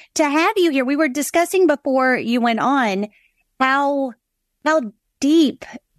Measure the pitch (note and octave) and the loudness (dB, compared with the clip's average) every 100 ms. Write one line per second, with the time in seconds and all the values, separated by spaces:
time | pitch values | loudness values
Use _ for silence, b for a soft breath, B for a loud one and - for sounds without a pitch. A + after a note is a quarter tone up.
0 | B - D4 D4 F4 G#4+ E4+ C4+ B3+ C#4+ | B -2 0 0 0 2 0 0 0 0
1 | D#4 B3+ C#4+ E4 E4+ F#4+ F4+ D4 D4+ C4 | -2 -2 -4 -2 0 2 2 0 -2 0
2 | B3+ B3 D3 A#3+ A#3+ A3+ A3+ C#4 A#3 F#3+ | 0 0 -2 -2 0 0 0 0 0 -2
3 | G#3 b b b _ - C4 C4+ C#4+ C#4+ | -6 b b b _ -4 -2 0 0 -2
4 | C4+ A3+ _ _ _ _ D4 D#4 A3+ - | -4 -8 _ _ _ _ -2 -2 -2 -10
5 | _ _ C4+ D#4+ C#4+ - - - - | _ _ 2 4 2 0 -12 -20 -20